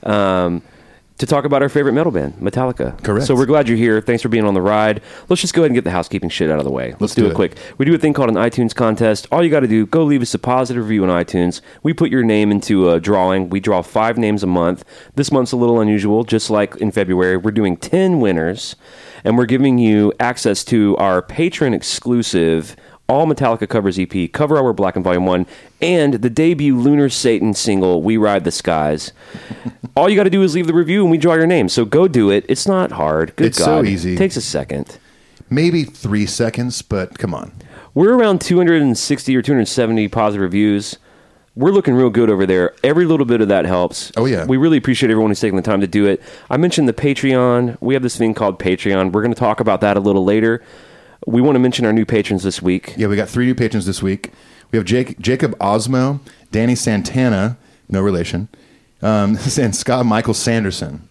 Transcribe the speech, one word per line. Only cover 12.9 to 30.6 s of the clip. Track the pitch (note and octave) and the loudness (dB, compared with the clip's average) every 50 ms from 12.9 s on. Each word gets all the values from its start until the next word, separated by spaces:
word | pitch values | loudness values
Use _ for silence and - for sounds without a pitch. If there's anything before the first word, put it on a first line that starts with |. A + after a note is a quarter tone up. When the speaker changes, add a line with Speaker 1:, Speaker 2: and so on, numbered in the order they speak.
Speaker 1:
a | E2+ E2+ | 2 2
drawing. | E2 G2 G#2 G2 F#2 F#2 F#2 F#2+ F#2+ F2 | 2 0 0 2 2 2 0 0 -2 -2
We | F2+ G2 | -4 -4
draw | F#2 A2 G#2 F2+ E2+ | -2 0 -2 -2 -2
five | - - A2+ A2 A2+ A#2+ A2+ | -2 -2 -2 0 0 0 0
names | A#2 G#2+ G#2+ G#2 G2 | 0 0 0 0 -2
a | F#2 | 0
month. | F2+ F2+ E2+ E2+ F2+ - - _ - - - - _ | 0 0 0 0 -2 -4 -8 _ -20 -20 -20 -12 _
This | - C#3+ - | -4 -4 0
month's | - C3+ B2+ A#2 - | 0 0 0 0 -2
a | |
little | B2 A#2+ A#2 A#2 A#2 | 0 2 2 2 2
unusual. | A2 G#2 G#2+ G#2 G2 G#2 G#2 A2 A#2+ | 2 2 0 0 0 0 0 0 0
Just | A2 A2+ A2 G#2+ - | 0 -2 -2 -2 0
like | A2 G#2+ G#2 G2 - | 0 0 0 -2 -4
in | - G2+ G#2+ | -4 -6 -4
February, | F#2 - G2+ F2+ F#2 F2+ F2+ F2+ F#2 | -2 -2 -2 0 0 0 2 0 0
we're | F#2 F2 A2 G#2+ | 0 -2 -2 -2
doing | A2+ G#2+ G2 F2 | 0 0 0 -2
ten | - - - - F3+ F#3+ F#3+ F3+ D#3+ | -4 -6 -4 -2 0 2 2 2 2
winners, | A#2+ G#2 F#2 E2 D#2+ E2 F#2 B2 - - - _ _ - - - - - - - - | 2 2 2 0 0 -2 -4 -6 -10 -16 -16 _ _ -20 -20 -20 -20 -20 -20 -8 -2
and | G2+ A2 A#2+ | 0 2 2
we're | B2 | 2
giving | A2 B2 C3 C3+ C#3 B2+ B2 | 2 2 2 2 2 2 4
you | A#2+ A2 G#2+ G#2 G#2 G#2 - - | 4 4 4 4 4 2 2 0
access | A2+ A#2+ B2 - - A#2 G2+ - - | -2 -2 -2 -2 -2 -2 -2 -2 -2
to | - B2 A2+ G#2 G2+ G2 | -2 0 2 2 2 2
our | - - G2 F#2 F2+ - | 2 0 0 0 0 -2
patron | - - - E3 F3+ - - D#3 C3+ A2+ | -4 -6 -4 -4 -2 -2 -2 -2 0 0
exclusive | F2+ - - - - - A#2+ B2 A#2+ A2+ - - F2+ E2 E2 E2 D#2+ D#2 - - - - - - _ _ _ | -2 -4 -6 -10 -8 -4 -2 -2 -2 -2 0 0 0 2 2 0 -2 -4 -8 -16 -20 -20 -20 -20 _ _ _
all | B2 C#3 D#3+ | 0 0 2
Metallica | D#3+ D3+ - C#3 B2 A#2 A2+ G#2+ G2 | 0 0 0 0 0 0 0 -4 -2
covers | - A2+ G2+ G2 F2+ F#2 | -2 0 0 0 0 -2
E | F#2 | -4
P, | - - F#2+ F2 | -4 -2 -4 -4
Cover | E2+ _ - D3 D3 D#3 | -4 _ -2 0 0 2
Hour | D3+ C3+ B2 A2 | 2 2 0 0
Black | F#2 G2+ F#2 F2 | 0 -2 -2 -2
and | - F2+ | -2 0
Volume | F#2 F2+ F2+ F2+ | 0 0 2 2
One, | F#2 F2+ F2+ F#2 - - - - - _ _ - | 2 0 0 -2 -4 -8 -20 -20 -20 _ _ -2
and | E3 F3+ F3 D3+ C#3+ C#3 | 0 2 2 2 2 0
the | A2+ G#2+ B2 | 0 -2 -2
debut | A#2 B2 D#3 E3 F3 D3 D3 D3 C3+ B2 | 0 2 2 2 2 2 2 0 2 2
Lunar | A#2+ C#3 D3 D3 C#3+ C3+ | 2 2 4 4 2 0
Satan | A#2+ - - B2 A2+ G2 - A2 G2+ | 0 -2 0 0 0 2 0 0 -2
single, | - - A#2 G#2 G2 F#2+ F#2 F2+ E2+ | -2 -2 0 0 2 2 2 2 2
We | D#2 G2+ A2+ | 2 0 0
Ride | A2+ G#2+ G#2+ G2+ G2 E2 | 2 2 2 0 0 -2
the | E2+ | -2
Skies. | E2 - - - E2 D#2 D2+ D2+ D2+ D#2 - - - _ - - - - - - A2+ | -6 -4 -4 -2 0 0 0 0 -2 -4 -6 -12 -16 _ -20 -20 -20 -20 -16 -16 -18
<laughs> | - - B3 - _ - B2 _ | -14 -14 -14 -14 _ -16 -6 _
All | C#3 D3+ F#3 | 2 2 4
you | G#3+ | 4
gotta | G3 G#3 F#3+ | 4 2 2
do | F3 G3 F#3+ | 4 4 2
is | F#3 D3 | 2 2
leave | F3 | 0